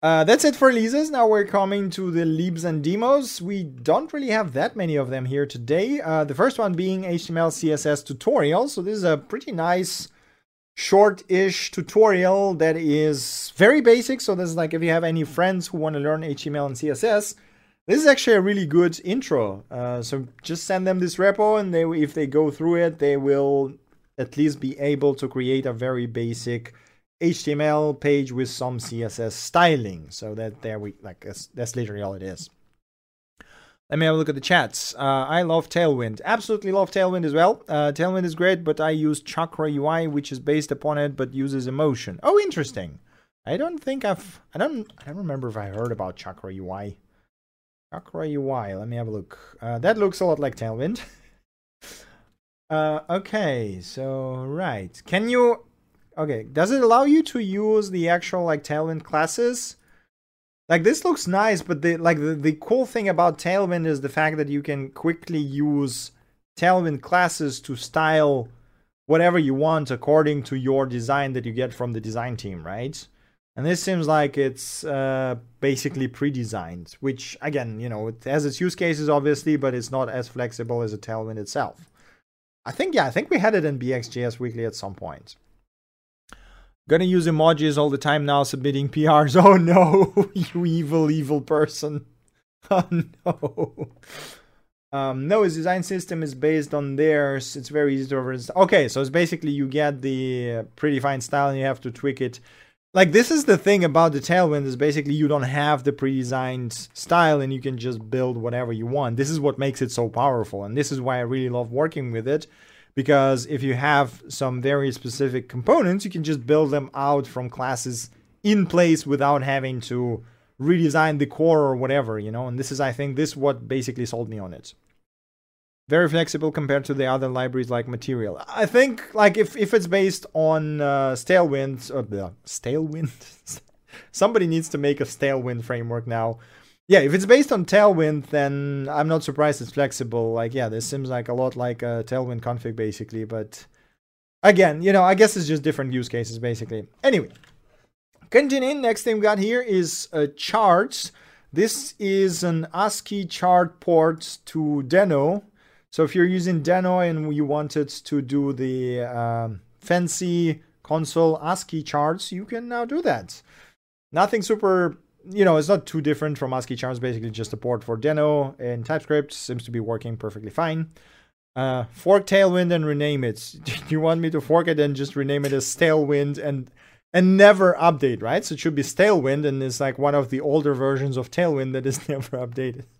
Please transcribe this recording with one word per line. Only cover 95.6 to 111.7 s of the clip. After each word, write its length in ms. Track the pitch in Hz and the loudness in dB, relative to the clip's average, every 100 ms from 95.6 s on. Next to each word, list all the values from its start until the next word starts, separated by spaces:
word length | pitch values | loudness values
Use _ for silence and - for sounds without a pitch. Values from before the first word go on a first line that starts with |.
| 165 185 | -2 -2
system 400 | 170 190 170 170 | -2 -6 -6 -6
is 140 | 156 131 | -6 -2
based 360 | 151 156 147 | 0 0 0
on 220 | 147 143 | -4 -4
theirs. 640 | 139 156 151 143 139 123 147 | 0 2 4 2 -2 -6 -12
It's 120 | 127 | -6
very 280 | 147 147 135 | 0 0 0
easy 120 | 135 | -2
to 40 | |
overstand. 400 | 135 127 131 120 | -4 -4 -6 -6
Okay, 320 | 180 185 196 131 | 2 4 6 4
so 140 | 139 | 0
it's 100 | 135 | -2
basically 400 | 160 170 165 156 | 0 0 -2 -4
you 160 | 143 135 | -2 -2
get 340 | 139 147 139 | 0 0 -2
the, 520 | 135 131 131 127 120 | -4 -4 -4 -4 -4
uh, 100 | 117 113 _ | -6 -8 _
predefined 480 | 151 139 135 135 | 0 0 0 -4
style 240 | 120 147 143 | -2 0 0
and 100 | 135 | 0
you 60 | |
have 160 | 135 127 | -2 -4
to 100 | 127 | -8
tweak 300 | 120 143 131 | -6 -4 -2
it. 180 | 127 123 - - - _ _ | -6 -6 -20 -20 -20 _ _
Like, 180 | 185 185 | 4 6
this 180 | 175 240 | 6 4
is 160 | 320 277 | 2 4
the 100 | 185 | 4
thing 280 | - 202 | 6 4
about 280 | 170 147 165 | 4 4 4
the 80 | 143 | 2
Tailwind, 460 | 127 175 175 151 139 | 0 2 4 2 -2
is 100 | 127 | 0
basically 380 | 147 147 143 | 0 0 -2
you 120 | 151 151 | 0 2
don't 180 | 147 | 2
have 380 | 127 139 147 147 | 0 -2 0 2
the 120 | 131 | 0
pre-designed 800 | 139 135 135 123 131 127 127 123 | -2 -2 -2 -2 -2 -2 -4 -8
style 680 | - - - - 170 165 151 | -10 -16 -16 0 4 4 4
and 100 | 135 | 0
you 80 | 135 | -4
can 200 | 135 127 | -6 -6
just 320 | 120 117 110 | -6 -8 -6
build 260 | 127 127 120 | -2 -2 -2
whatever 340 | 117 120 123 | -4 -4 -4
you 140 | 113 | -4
want. 320 | 117 139 131 117 | -4 -2 -2 -2
This 140 | 139 | -2
is 100 | 160 | 0
what 180 | 143 139 | -2 0
makes 220 | 139 135 | -4 -2
it 100 | 123 | -4
so 200 | 120 117 | -2 -4
powerful, 520 | 117 139 127 107 98 | 0 0 0 -4 -6
and 140 | 101 120 | -6 -4
this 160 | 143 | -4
is 80 | 135 | -2
why 160 | 123 127 | -2 -2
I 40 | |
really 280 | 120 131 127 | -2 -2 -2
love 240 | 123 117 | -4 -4